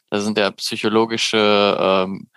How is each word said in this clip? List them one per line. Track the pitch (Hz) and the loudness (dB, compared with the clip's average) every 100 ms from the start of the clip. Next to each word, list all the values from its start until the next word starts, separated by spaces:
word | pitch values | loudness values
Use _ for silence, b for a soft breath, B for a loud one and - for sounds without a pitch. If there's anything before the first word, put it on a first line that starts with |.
| - | -8
da | 101 | -6
sind | 104 107 | -2 0
ja | 98 | -2
psychologische, | - - 113 110 110 113 113 - 110 104 104 101 - | -2 -10 -4 0 0 0 -2 -2 2 2 4 2 2
ähm, | 95 95 95 98 - | 2 2 0 -6 -14